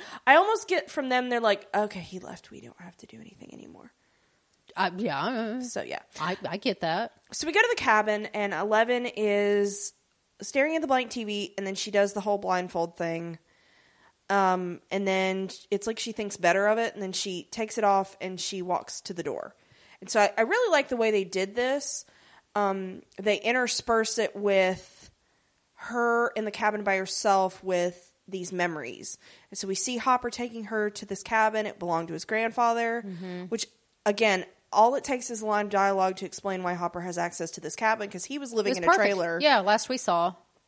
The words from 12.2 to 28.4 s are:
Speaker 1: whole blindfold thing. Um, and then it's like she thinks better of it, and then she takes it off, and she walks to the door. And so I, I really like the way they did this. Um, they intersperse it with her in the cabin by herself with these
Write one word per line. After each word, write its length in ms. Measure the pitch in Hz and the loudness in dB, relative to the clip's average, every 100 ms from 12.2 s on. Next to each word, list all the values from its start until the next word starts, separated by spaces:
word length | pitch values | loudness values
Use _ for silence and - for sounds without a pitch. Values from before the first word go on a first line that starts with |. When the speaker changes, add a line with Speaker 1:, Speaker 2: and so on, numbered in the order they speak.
Speaker 1:
whole 180 | 202 202 | -2 0
blindfold 580 | 190 185 180 175 170 - | 0 0 0 -2 -4 -4
thing. 420 | 170 165 170 160 _ _ _ _ _ _ _ _ - | -4 -4 -6 -12 _ _ _ _ _ _ _ _ -2
Um, 500 | 196 190 185 180 175 - | 2 4 2 -2 -8 -6
and 180 | 196 196 | -2 0
then 400 | 190 190 190 190 - - | 2 0 0 -4 -8 -4
it's 160 | 202 226 | -4 -2
like 120 | 226 | -4
she 140 | 180 | -6
thinks 240 | 202 208 - | -6 -8 0
better 300 | 170 190 208 | 2 4 4
of 100 | 220 | 2
it, 160 | 233 | 0
and 80 | - | -4
then 100 | 190 | -6
she 360 | 180 202 180 - | -4 -4 -6 -8
takes 280 | - 220 233 | -8 -6 0
it 60 | |
off, 320 | 208 196 190 - | 4 4 2 -6
and 180 | 185 185 | -10 -8
she 220 | - 196 | -8 -6
walks 380 | 180 175 - - | -2 -4 -4 -10
to 120 | - | -10
the 80 | 170 | -8
door. 320 | 151 95 - - _ _ - - | -6 -6 -8 -14 _ _ -20 -16
And 80 | 190 | -2
so 100 | 226 | 4
I, 100 | 202 - | 4 4
I 60 | |
really 280 | 226 440 480 | 2 2 4
like 180 | 302 - | 4 2
the 80 | 240 | 0
way 140 | 226 | 2
they 140 | 214 | 2
did 320 | 185 185 196 226 | 0 -2 -2 -2
this. 480 | 254 277 - - - _ _ - _ | 0 -2 -4 -8 -10 _ _ -20 _
Um, 480 | 208 202 196 185 190 - - | 0 0 0 -6 -10 -16 -4
they 160 | 202 202 | 0 2
intersperse 800 | 226 254 240 - - 226 220 - | 2 2 0 -2 2 2 2 0
it 180 | 214 202 | -2 0
with 720 | 202 190 185 185 - - - _ _ _ _ _ _ | 2 4 4 2 -8 -20 -20 _ _ _ _ _ _
her 540 | - - 240 233 233 240 - | -18 -6 0 2 4 2 0
in 80 | |
the 60 | 214 | -4
cabin 320 | - 214 208 | 0 0 0
by 120 | 202 190 | 2 0
herself 680 | 190 - 214 196 185 - | 0 0 4 4 4 0
with 500 | 190 180 175 175 - _ - | -2 0 0 -4 -16 _ -12
these 260 | 190 | -10